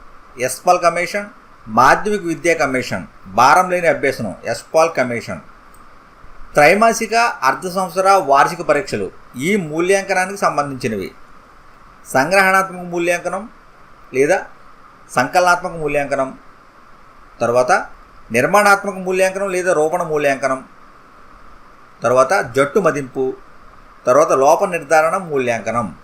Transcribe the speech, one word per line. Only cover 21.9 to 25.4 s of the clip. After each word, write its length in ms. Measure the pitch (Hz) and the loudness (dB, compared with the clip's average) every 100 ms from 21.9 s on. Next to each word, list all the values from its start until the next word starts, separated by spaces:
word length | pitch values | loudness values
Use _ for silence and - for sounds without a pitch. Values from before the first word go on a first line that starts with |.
| - | -6
తర్వాత 300 | 117 127 131 | 0 2 2
జట్టు 460 | 196 151 120 143 - | 0 0 0 0 2
మదింపు, 540 | 170 143 131 135 131 131 - - - - - - - | 0 0 -4 -6 -6 -6 -14 -20 -20 -20 -20 -6 2
తర్వాత 240 | 131 160 | 4 4
లోప 340 | 151 135 165 196 | 4 4 4 2
నిర్ధారణ 520 | 170 143 160 160 190 | -4 0 2 2 -2
మూల్యాంకనం. 800 | 180 143 | -4 -4